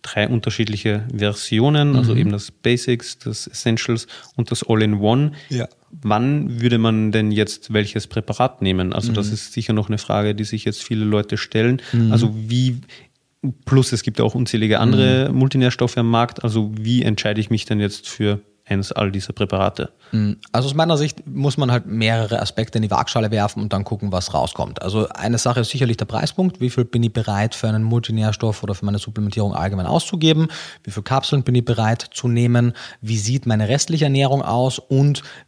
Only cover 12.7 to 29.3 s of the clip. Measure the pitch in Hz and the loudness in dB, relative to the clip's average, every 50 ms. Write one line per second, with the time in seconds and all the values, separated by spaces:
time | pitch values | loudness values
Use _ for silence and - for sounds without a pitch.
12.7 | 120 131 - - - - - _ _ _ _ _ _ _ - 135 - _ _ - | 0 -4 -8 -16 -20 -20 -20 _ _ _ _ _ _ _ -6 -6 -6 _ _ 4
13.7 | 135 135 123 - 123 113 - 139 113 - 117 110 - 131 123 - - 110 110 107 | 4 4 4 4 0 -2 -2 -4 0 0 0 0 0 -2 -2 0 0 0 2 2
14.7 | 107 - 113 110 - 131 131 131 131 131 135 147 - 131 131 135 - 135 127 123 | 4 4 4 4 6 6 6 4 4 2 2 0 2 2 2 2 2 2 2 2
15.7 | - - 123 120 - 123 117 117 117 117 120 120 - - - 113 107 113 107 104 | 2 0 -2 0 0 0 0 2 2 2 2 0 -2 -4 -4 0 0 0 0 -2
16.7 | 107 110 107 113 123 123 120 113 110 - - 107 104 110 104 - 113 104 - - | -4 -6 -2 0 2 2 2 2 0 0 -2 -2 0 0 0 0 -2 -2 -2 -2
17.7 | 110 104 104 101 - - - - - - 107 104 104 104 _ _ _ _ _ - | -2 0 0 -2 -4 -8 -14 -14 -6 -2 0 0 0 -2 _ _ _ _ _ -4
18.7 | 101 98 98 - - 107 107 98 95 98 - - - - 107 95 104 95 98 95 | -2 -2 -2 -4 -2 -2 -2 -2 -2 -4 -8 -8 -4 -4 -2 -2 0 0 0 0
19.7 | - - 80 - _ _ _ - - 110 107 104 104 - - - - 117 131 139 | -2 -4 -10 -10 _ _ _ -4 -2 0 0 0 -2 -6 -8 -4 -2 -2 -2 0
20.7 | 139 156 165 170 165 143 151 151 - - - 147 131 139 139 143 - - 139 123 | 0 0 2 2 2 2 2 -2 -4 -10 -14 -10 -6 -2 0 0 0 0 0 2
21.7 | 123 120 - - 104 113 110 110 117 113 110 101 113 - - - - - 113 - | 2 0 0 -4 -2 0 2 2 2 2 0 0 -2 -2 -4 -4 -2 -4 -4 -2
22.7 | - 113 110 101 101 - - - - 120 110 104 113 104 101 104 - 104 104 104 | -2 -2 0 2 0 0 0 0 0 -2 0 0 0 0 0 -2 -2 -6 -4 -2
23.7 | 98 95 98 - 110 101 104 101 92 90 - - - 73 65 - - - - - | -2 -4 -2 -4 -6 -6 -4 -4 -4 -4 -4 -2 -2 -2 -2 -2 -4 -6 -8 -8
24.7 | - - - 95 101 110 107 - - - 95 110 120 113 - 127 120 123 117 - | -8 -8 -8 -4 -2 -2 -2 -2 -4 -6 -2 -2 0 0 0 0 0 0 -2 -2
25.7 | - 127 135 117 117 - 110 - - 110 - 151 - - 185 185 175 - 123 127 | 0 0 0 0 0 -2 -4 -4 -2 -2 -2 -2 0 0 0 0 0 -2 -4 -2
26.7 | - - 120 - - 117 117 113 - 117 110 - 101 98 107 113 - - - 110 | 0 0 -2 0 0 0 0 2 0 -2 -2 -2 0 0 0 -2 -2 -4 -2 0
27.7 | 110 110 110 113 117 120 113 - 113 110 107 110 104 - - 113 104 - - 101 | 0 0 0 2 0 0 0 0 -2 0 0 0 0 0 -2 -2 -2 -2 -4 -6
28.7 | 98 - - 101 101 110 - - 107 110 104 101 | -6 -4 -2 -2 -2 -2 -4 -6 -4 -4 -4 -2